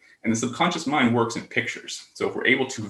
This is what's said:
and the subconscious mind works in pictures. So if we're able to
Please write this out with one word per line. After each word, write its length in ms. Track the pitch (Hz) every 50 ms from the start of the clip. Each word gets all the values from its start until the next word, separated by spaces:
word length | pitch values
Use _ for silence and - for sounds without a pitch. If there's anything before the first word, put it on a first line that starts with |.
| _ - - _
and 100 | - 110
the 40 | 113
subconscious 500 | 113 131 123 - - 170 180 175 170 -
mind 280 | 135 147 147 127 117 117
works 220 | 120 117 113 -
in 100 | 98 98
pictures. 640 | - - 123 117 - - - - - - - - -
So 160 | _ - - -
if 60 | -
we're 100 | - -
able 200 | - 131 131 127
to 160 | 120 - 117 107